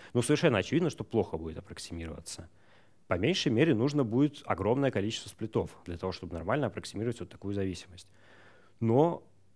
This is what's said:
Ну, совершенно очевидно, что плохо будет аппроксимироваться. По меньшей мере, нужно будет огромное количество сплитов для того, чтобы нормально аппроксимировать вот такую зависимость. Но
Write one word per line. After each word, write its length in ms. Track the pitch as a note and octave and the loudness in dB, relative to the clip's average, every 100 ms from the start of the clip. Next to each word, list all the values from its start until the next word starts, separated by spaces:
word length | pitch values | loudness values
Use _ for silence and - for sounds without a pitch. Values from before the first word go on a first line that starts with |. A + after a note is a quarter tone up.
| - | -4
Ну, 80 | B2 | -2
совершенно 360 | A#2+ D3 E3+ G#2+ | 2 4 4 4
очевидно, 300 | - D3 E3+ | 2 0 0
что 140 | - | -4
плохо 340 | A2+ A2+ F#2 D#2 | -2 0 0 -2
будет 200 | D#2+ D#2 | -8 -10
аппроксимироваться. 920 | - - - - E2 - - - F2 - - - - - - | -12 -14 -12 -10 -10 -10 -14 -14 -16 -20 -20 -20 -20 -14 -2
По 80 | F2+ | 0
меньшей 360 | A#2+ F#3+ - | 2 2 2
мере, 240 | A2+ D#3 A2 | 4 4 4
нужно 300 | C3+ D3 A#2 | 2 2 2
будет 360 | A#2+ D3 - - | 4 2 0 -4
огромное 440 | F#2+ G2 B2+ C3+ | 0 2 2 2
количество 380 | G#2+ G2+ - - | 0 -2 -4 -10
сплитов 480 | - A2 A#2 E2 - | -10 -4 -2 -2 -6
для 140 | - E2+ | -12 -6
того, 160 | F#2 | -6
чтобы 200 | F2+ F2 | -6 -8
нормально 340 | E2 E2 C3+ B2 | -6 -2 -2 -2
аппроксимировать 520 | - - G2 A#2 A2+ | -4 -10 -6 -6 -6
вот 80 | - | -10
такую 260 | - G2 | -10 -6
зависимость. 540 | G2+ F#2+ F2 - F2+ - - - - - - _ - | -2 -2 -4 -10 -20 -20 -20 -20 -20 -20 -20 _ -2
Но 420 | A2+ B2 E3 E3 - _ _ | 2 4 4 2 -10 _ _